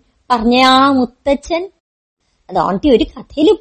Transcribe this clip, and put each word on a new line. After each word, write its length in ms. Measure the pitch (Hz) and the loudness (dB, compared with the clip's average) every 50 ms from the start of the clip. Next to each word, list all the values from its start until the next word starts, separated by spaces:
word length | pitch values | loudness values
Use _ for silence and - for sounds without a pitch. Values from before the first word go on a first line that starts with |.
| - _ _ _ _ - | -8 _ _ _ _ -4
പറഞ്ഞ 320 | 247 233 220 233 240 254 262 | -4 -2 0 0 0 2 2
ആ 300 | 262 262 262 269 277 277 | 2 4 2 2 2 2
മുത്തച്ഛൻ. 800 | 262 247 240 - _ _ 277 277 277 - - 330 330 359 392 - _ _ _ _ _ _ _ _ _ _ _ _ _ _ - | 0 -2 -4 -6 _ _ -4 -4 -4 -4 -6 -8 -8 -8 -10 -14 _ _ _ _ _ _ _ _ _ _ _ _ _ _ -8
അത് 80 | 180 185 | -6 -4
ആണ്ടി 320 | - - 185 196 - 302 | -4 -2 -4 -4 0 0
ഒരു 140 | 247 220 220 | 2 2 0
കഥയില് 500 | - - - - - - 277 294 349 415 - | -4 -8 -14 -20 -14 -6 -2 0 0 0 0